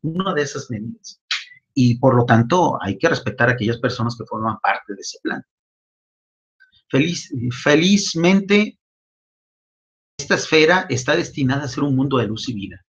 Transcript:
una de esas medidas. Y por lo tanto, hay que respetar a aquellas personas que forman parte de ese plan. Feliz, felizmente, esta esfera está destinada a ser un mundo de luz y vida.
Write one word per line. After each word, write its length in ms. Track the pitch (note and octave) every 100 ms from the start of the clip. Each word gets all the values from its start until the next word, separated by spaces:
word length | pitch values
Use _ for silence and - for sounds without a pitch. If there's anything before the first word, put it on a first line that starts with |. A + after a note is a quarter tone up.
una 320 | D3+ E3+ F#3+
de 80 | D3+
esas 300 | C#3 C#3 -
medidas. 500 | G#2+ A2+ A#2 - - _ - - - _ -
Y 240 | B2 A#2
por 160 | C3+ B2
lo 100 | A#2+
tanto, 560 | A2+ A#2 F3+ E3+ -
hay 160 | - -
que 100 | E3
respetar 400 | - - G2+ A#2+
a 40 |
aquellas 260 | A#2+ G#2+ A#2
personas 400 | B2+ - A#2 A2+
que 80 | -
forman 320 | A2 A2+ G#2+
parte 360 | G2+ G2+ - G2
de 60 |
ese 180 | - -
plan. 220 | - - - _ _ _ _ _ _ _ _ _ _ _ _ _ _
Feliz, 420 | C#3 D#3+ F3 - B2+ B2 -
felizmente, 1200 | - D3 F3+ G3+ G3 E3 F3 G3 G3 G#3 G#3 - _ _ _ _ _ _ _ _ _ _ _ _ _ _
esta 160 | -
esfera 540 | - - D#3+ D#3 F#3 F3+
está 260 | A#2+ - D#3+
destinada 500 | C#3+ - C3 C#3 C#3+
a 20 |
ser 160 | -
un 120 | C#3+ C3
mundo 220 | C#3 C3+
de 80 | A2
luz 240 | G#2+ -
y 40 |
vida. 300 | G#2+ F#2 F2+ _